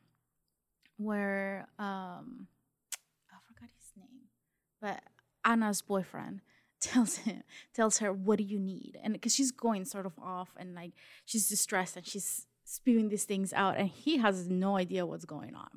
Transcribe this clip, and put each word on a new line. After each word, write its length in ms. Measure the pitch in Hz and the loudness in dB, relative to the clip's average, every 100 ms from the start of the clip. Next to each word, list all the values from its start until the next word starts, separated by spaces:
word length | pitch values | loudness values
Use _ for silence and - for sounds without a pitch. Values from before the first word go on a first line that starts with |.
| _ _ _ _ _ _ _ _ _ - | _ _ _ _ _ _ _ _ _ -6
where, 720 | 214 202 202 196 196 196 - - | -2 0 0 0 -2 -6 -10 -8
um, 720 | 202 190 185 175 - - 190 _ _ _ - - _ _ _ | -6 -6 -8 -12 -14 -16 -18 _ _ _ -14 -14 _ _ _
I 60 | 190 _ | -20 _
forgot 220 | 233 240 _ | -20 -20 _
his 140 | - 196 | -20 -20
name, 260 | - 262 _ _ _ _ _ - | -20 -20 _ _ _ _ _ -10
but 220 | 208 - - _ _ _ | -6 -6 -10 _ _ _
Anna's 380 | 220 226 214 196 | 2 4 4 0
boyfriend 580 | - 196 175 - - 196 - _ | 0 -2 -2 -8 -10 -12 -16 _
<laughs> 200 | _ - | _ -8
tells 380 | - 254 208 - | 2 4 4 2
him, 240 | 220 180 - - - | -4 -6 -12 -20 -8
tells 260 | - 220 - | 2 4 4
her, 140 | 208 | 2
"What 260 | 196 190 214 | 0 4 4
do 60 | |
you 140 | 196 208 | 2 -2
need?" 400 | 190 185 - - | -2 -6 -12 -8
And 180 | 214 214 | -6 -2
'cause 120 | 233 | 0
she's 160 | - 262 | 2 2
going 320 | - 233 202 | 2 0 0
sort 220 | 185 202 185 | -2 -6 -8
of 120 | 160 | -8
off 380 | 185 180 185 - | -6 -6 -6 -8
and, 160 | 185 | -12
like, 180 | 175 175 - - - | -10 -12 -16 -20 -18
she's 240 | - 226 202 | -4 0 2
distressed 480 | 202 - 196 - 180 | 0 0 0 0 -4
and 100 | - | -8
she's 400 | 202 - - - _ | -6 -4 -6 -10 _
spewing 440 | - - 262 226 214 | -14 -2 4 6 4
these 160 | 208 | 0
things 280 | - 196 190 | -2 -2 0
out 240 | - 190 - | 2 2 2
and 120 | 196 | 0
he 300 | - 294 302 | 0 0 4
has 300 | 214 185 175 | 4 4 2
no 280 | 185 190 196 | 2 2 2
idea 300 | 180 185 170 | 0 -2 -2
what's 180 | 160 | -6
going 300 | 165 151 - | -10 -10 -10
on. 140 | - - | -14 -16